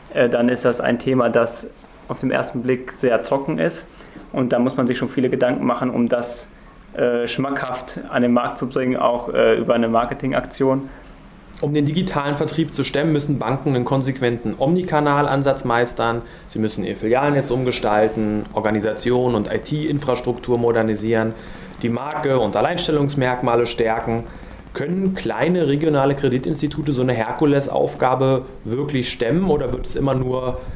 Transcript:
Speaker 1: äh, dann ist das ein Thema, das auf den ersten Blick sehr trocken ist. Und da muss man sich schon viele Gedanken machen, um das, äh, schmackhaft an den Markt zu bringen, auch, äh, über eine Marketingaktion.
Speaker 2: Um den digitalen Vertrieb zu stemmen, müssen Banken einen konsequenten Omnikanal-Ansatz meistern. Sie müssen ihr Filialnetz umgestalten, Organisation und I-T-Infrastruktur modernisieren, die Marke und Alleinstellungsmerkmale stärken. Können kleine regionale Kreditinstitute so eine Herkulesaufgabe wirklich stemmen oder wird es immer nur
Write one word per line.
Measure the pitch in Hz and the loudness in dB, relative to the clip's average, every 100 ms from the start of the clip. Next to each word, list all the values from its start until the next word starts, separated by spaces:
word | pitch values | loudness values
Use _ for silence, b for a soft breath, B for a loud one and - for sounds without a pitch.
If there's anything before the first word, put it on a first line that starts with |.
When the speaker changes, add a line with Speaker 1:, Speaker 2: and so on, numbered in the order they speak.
| B | B
Speaker 1:
äh, | - 120 | 2 2
dann | 120 120 | 4 2
ist | 123 123 | 2 2
das | 120 | 2
ein | 127 120 | 0 0
Thema, | 131 131 117 | 2 2 4
das | 117 117 - - - - - - | 4 2 -2 -16 -18 -20 -16 -12
auf | - | -4
den | 131 | -2
ersten | 127 127 123 | 0 -2 -4
Blick | 123 127 127 | -2 -2 -4
sehr | - 127 113 | -2 2 2
trocken | - 139 139 147 | 2 -2 -2 -2
ist. | - - - B B B B | -2 -4 -14 B B B B
Und | - 123 | -2 0
da | 123 | 2
muss | 127 127 | 0 0
man | 123 | 0
sich | 120 | 0
schon | 123 | -2
viele | - 127 | 0 0
Gedanken | 127 123 139 | 2 0 2
machen, | 123 120 127 | 0 0 0
um | 117 117 | 0 2
das, | 120 117 - - B B B - | 0 -2 -10 -16 B B B -10
äh, | - 120 120 117 | -2 0 0 -2
schmackhaft | - 131 135 131 123 - - - | -2 -2 -2 -4 -6 -10 -12 -4
an | 139 | 0
den | 123 | 2
Markt | 120 131 - | 2 0 -4
zu | 123 | -4
bringen, | 139 127 127 | -2 0 0
auch, | 120 120 - | 0 0 -2
äh, | 127 117 | 2 4
über | 113 117 | 4 2
eine | 117 117 | 2 2
Marketingaktion. | 113 123 131 135 139 - - 135 135 135 B B B - - - - | 2 0 -2 -2 -2 -4 0 2 2 -2 B B B -20 -20 -18 -6
Speaker 2:
Um | 143 | -2
den | 151 143 | 0 2
digitalen | 160 185 147 143 143 | 0 -2 -2 -2 -2
Vertrieb | 156 - 147 | -2 -2 -2
zu | - | -2
stemmen, | 131 139 160 | -2 0 2
müssen | 147 147 135 | 2 2 0
Banken | 110 135 151 | 0 0 0
einen | 127 120 | 0 2
konsequenten | 135 131 131 120 117 110 92 | 0 0 0 0 0 -4 0
Omnikanal-Ansatz | 135 180 180 151 147 143 139 135 139 135 | 2 2 2 2 4 4 2 2 2 0
meistern. | 123 117 120 - 117 117 - B B | 0 0 0 0 -2 -2 -6 B B
Sie | 107 | -2
müssen | 110 - | -2 -2
ihr | 95 | -4
Filialnetz | - 110 117 147 143 123 | -2 0 2 2 2 0
umgestalten, | 123 127 - 113 107 110 110 107 107 - | 0 0 0 2 4 2 2 0 -2 -2
Organisation | - 107 107 107 107 120 123 127 | -2 0 0 0 -2 0 2 2
und | 110 104 | 0 0
I-T-Infrastruktur | 107 - 151 156 143 131 123 123 120 - 120 | -4 -4 -4 -2 -2 0 -2 -2 -4 0 0
modernisieren, | 117 113 110 104 110 113 113 113 B B B B | 2 2 2 0 0 2 0 -4 B B B B
die | 117 | -4
Marke | 117 143 151 143 131 | -2 -4 -2 2 2
und | 104 101 | 2 2
Alleinstellungsmerkmale | 139 175 165 147 143 143 127 123 123 120 | 2 0 0 2 2 2 0 0 2 2
stärken. | 120 - 110 113 120 113 - B B B B | 2 0 0 0 -2 -4 -4 B B B B
Können | - 143 185 190 | -6 -4 0 -2
kleine | 190 113 110 156 180 143 | -2 -2 0 2 2 2
regionale | 147 160 143 139 | 2 2 4 2
Kreditinstitute | 139 135 123 - 147 147 156 147 | 2 0 0 -2 -2 -2 -2 -2
so | 127 | 0
eine | 127 | 0
Herkulesaufgabe | 117 113 131 156 139 - - - - 127 131 131 131 - - | 0 0 2 4 4 2 0 0 0 0 2 2 2 -2 -10
wirklich | 110 123 143 135 120 | -6 -4 -2 -2 -2
stemmen | - 117 165 190 | -2 0 0 2
oder | 143 127 | 0 0
wird | 123 - | -4 -4
es | 117 | -2
immer | 139 | 0
nur | 127 127 127 127 123 B | 0 0 -2 -4 -6 B